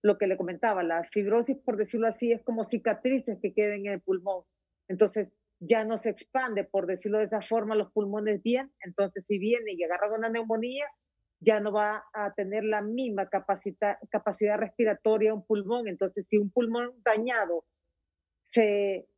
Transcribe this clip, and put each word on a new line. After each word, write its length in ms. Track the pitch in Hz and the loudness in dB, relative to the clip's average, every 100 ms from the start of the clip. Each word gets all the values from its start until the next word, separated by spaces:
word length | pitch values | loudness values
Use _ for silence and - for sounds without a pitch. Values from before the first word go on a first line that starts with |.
lo 160 | 208 202 | 4 4
que 80 | 196 | 2
le 100 | 185 | 0
comentaba, 460 | 175 175 226 190 | -2 0 0 2
la 220 | 170 165 | 0 -2
fibrosis, 520 | 170 208 202 233 240 262 | -2 -2 2 2 2 -2
por 180 | - 214 | -2 -2
decirlo 320 | 202 226 226 | -2 0 -2
así, 240 | - 240 | 0 0
es 100 | 233 | 0
como 260 | - 226 214 | -2 -4 -4
cicatrices 680 | 233 226 202 254 262 - 208 | -2 -2 0 0 0 -2 -4
que 140 | 196 | -2
quedan 320 | 208 208 208 202 | 0 0 -2 -6
en 60 | |
el 80 | 190 | -6
pulmón. 420 | - 190 190 185 _ _ _ _ - | -2 -2 -2 -6 _ _ _ _ -10
Entonces, 400 | 185 208 214 185 _ _ _ | 2 2 2 -6 _ _ _
ya 260 | 165 220 | 0 0
no 140 | 214 220 | 2 -2
se 80 | 220 | -4
expande, 540 | - - 262 254 202 | -6 -6 -4 -2 -4
por 220 | - 196 175 | -2 -2 -2
decirlo 300 | 185 214 214 | -4 -2 0
de 60 | |
esa 160 | 214 214 | 0 -2
forma, 340 | - 226 208 | 0 -2 0
los 160 | 214 196 | -2 0
pulmones 520 | 214 202 208 214 202 | -2 -2 -2 -2 0
bien. 280 | 226 247 277 _ | 0 0 -2 _
Entonces, 400 | 180 190 196 196 - | -10 -2 -2 -2 -4
si 120 | 202 | -2
viene 340 | 208 240 214 | 2 0 0
y 100 | 175 | -4
agarra 320 | 165 180 208 | -2 0 0
una 140 | 220 226 | -2 -2
neumonía, 560 | 233 226 226 240 269 285 _ _ _ _ _ | -2 -2 -2 -2 -6 -8 _ _ _ _ _
ya 200 | 175 214 | 2 2
no 120 | 208 | 2
va 320 | 208 208 214 - | 0 0 -2 -10
a 220 | 220 202 | -6 -6
tener 280 | 202 190 214 | -4 -4 -2
la 200 | 214 214 | 0 -2
misma 480 | 208 240 254 196 190 | -2 -4 -4 -4 -2
capacita-, 680 | 196 185 190 196 185 208 202 - | -4 -2 -4 -4 -2 -2 -2 -4
capacidad 480 | 208 - - 208 208 | -2 -2 0 0 2
respiratoria 760 | 214 - 220 196 220 220 214 | -2 0 0 2 2 4 2
un 140 | 214 - | 0 -2
pulmón. 420 | 214 196 240 220 | -2 0 -4 -4
Entonces, 380 | 175 190 202 185 | -2 -2 -2 2
si 80 | 214 | 2
un 140 | 202 | 4
pulmón 420 | 247 233 233 240 247 | 0 0 -2 -4 -2
dañado 600 | 233 214 240 240 180 170 _ _ _ _ _ _ _ _ _ | 0 2 2 0 0 -2 _ _ _ _ _ _ _ _ _
se 580 | 233 214 202 202 185 - | 2 4 2 0 -2 -8